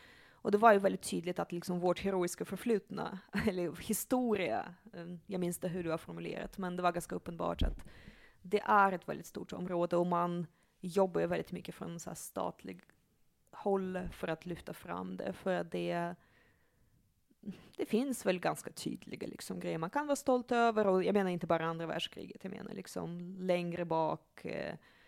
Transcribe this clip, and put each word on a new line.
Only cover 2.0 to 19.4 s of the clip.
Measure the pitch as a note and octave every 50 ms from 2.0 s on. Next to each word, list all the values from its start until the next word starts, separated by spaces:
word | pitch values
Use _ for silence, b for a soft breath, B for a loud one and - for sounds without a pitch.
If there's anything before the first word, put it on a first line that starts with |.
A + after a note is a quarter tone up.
heroiska | - G3 G3 F#3 F3 F3 - - F3
förflutna, | - G3 F#3+ - A#3 A#3 G3 - - - - - - F#3+ F#3 - - -
<laughs> | G3+ - A3
eller | F3+ F#3 F3 E3 C#3 E3+ -
historia, | - G#3+ - - - C4 B3+ B3+ A#3 G#3 G3+ F#3 - - - - - F3 - - G#3+ -
eh, | F3 E3+ E3+ F3+ E3+ -
jag | - G3 F#3
minns | F3+ F3 F3 -
det | - F#3
hur | E3 F#3 F3
du | E3
har | D#3+ E3
formulerat, | - - E3+ E3+ E3+ E3+ - - - - - -
men | F#3+ F3+ F3+
det | F3+ F3+
var | F3 F3
ganska | E3+ E3 - F#3
uppenbart | F3 - - E3+ E3 E3+ E3+ E3+ - -
att | - - - - b b b b b b b b b b b b
det | F3+ F#3+ G#3
är | - - G#3+ G#3 G3 G3 F#3+
ett | F3 - -
väldigt | - - E3+
stort | - - - F3+ - -
område | - F3+ F3+ F3+ F3 E3+ F3 -
och | F3 F3
man | F3+ F3+ E3+ F3 F3 F3 F3 F3 - _ _ _ _ _ _
jobbar | - F3+ E3 G3 G3 F#3 E3+ E3+
ju | E3
väldigt | E3+ F3 E3+ E3 - F#3
mycket | F3+ F#3 - F3
från | - E3+ E3+ E3+ E3+
så | - -
här | -
statlig | - - - - F#3+ F#3 F3+ F3 - - F#3+ F#3 F3 - - _ _ _ _ _ _ _ _ _ _ _ _
håll | - - - G#3 G3 F#3+ F#3+ F#3 F#3 F3+ F#3 F3 -
för | - - E3+
att | D#3+ D#3+ -
lyfta | F3+ E3+ - - - E3+
fram | - - F3 E3+ F3 F#3 F#3 F#3
det, | F3+ - - F#3
för | - - G3 F#3
att | F3 F3 E3 -
det, | F3+ F3 F3 F3 F3 E3+ E3+ F3 - _ _ _ _ _ _ _ _ _ _ _ _ _ _ _ _ _ _ _ _ _ _ _ _ - G#3 F3+ b b b b
det | - -
finns | - - G#3+ C4 C#4+ B3 - -
väl | G3 F3+ F3+
ganska | F3 E3 D3+ - - - -
tydliga | - - - - - - - - - - -
liksom | - -